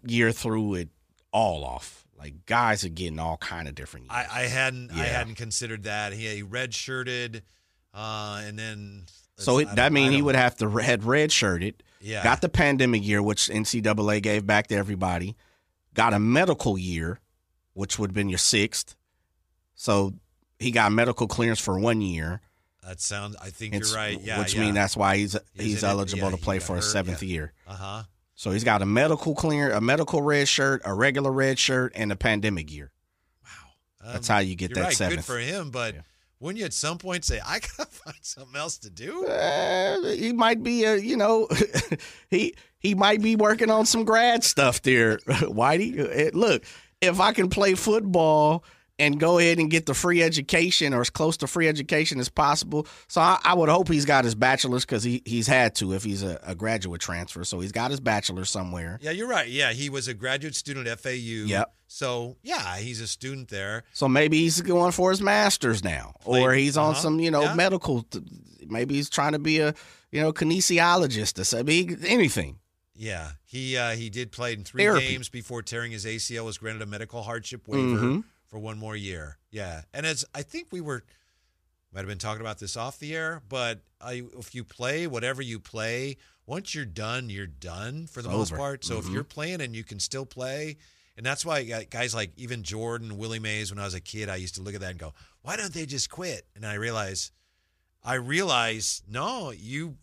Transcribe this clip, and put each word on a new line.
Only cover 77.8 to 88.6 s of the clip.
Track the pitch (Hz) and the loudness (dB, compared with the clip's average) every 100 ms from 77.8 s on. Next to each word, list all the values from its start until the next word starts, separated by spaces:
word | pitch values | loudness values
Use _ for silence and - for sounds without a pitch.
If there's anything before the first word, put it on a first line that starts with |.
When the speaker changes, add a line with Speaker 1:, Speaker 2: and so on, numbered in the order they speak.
| 127 | 2
Speaker 1:
Mm-hmm. | 113 123 156 220 _ _ | 2 2 0 -4 _ _
Speaker 2:
for | 110 | -14
one | 110 107 | -12 -10
more | 110 107 | -10 -8
year. | 98 87 76 71 _ | -8 -10 -12 -16 _
Yeah, | 107 95 80 78 | -12 -10 -12 -14
and | 143 160 | -8 -6
as | 143 - | -6 -8
I | 143 | -10
think | 147 320 339 | -12 -12 -12
we | 180 | -12
were, | 151 127 - _ _ _ _ _ _ _ _ | -8 -10 -12 _ _ _ _ _ _ _ _
might | 95 | -12
have | 95 | -10
been | 98 | -8
talking | 107 107 | -8 -8
about | 113 104 | -10 -10
this | 98 113 | -10 -10
off | 123 - | -10 -12
the | 151 | -10
air, | 160 160 165 104 | -8 -8 -10 -10
but | 131 120 110 _ _ | -6 -4 -6 _ _
I, | 123 123 123 - | -12 -12 -12 -18
if | 110 | -16
you | 123 | -14
play | 113 - 123 156 170 | -14 -8 -6 -4 -4
whatever | 120 123 135 | -6 -6 -6
you | 127 110 | -8 -12
play, | - 113 110 120 135 131 _ _ - | -12 -8 -6 -6 -8 -12 _ _ -12
once | 160 202 | -12 -10
you're | 151 | -10
done, | 120 85 107 127 123 | -10 -8 -6 -6 -8
you're | 98 92 | -10 -10
done | 69 90 87 110 151 165 | -12 -14 -12 -10 -12 -14
for | - | -12
the | 113 | -4
Speaker 1:
It's | 98 | -2
Speaker 2:
most | 95 | -2
Speaker 1:
over. | |
Speaker 2:
part. | 80 | -4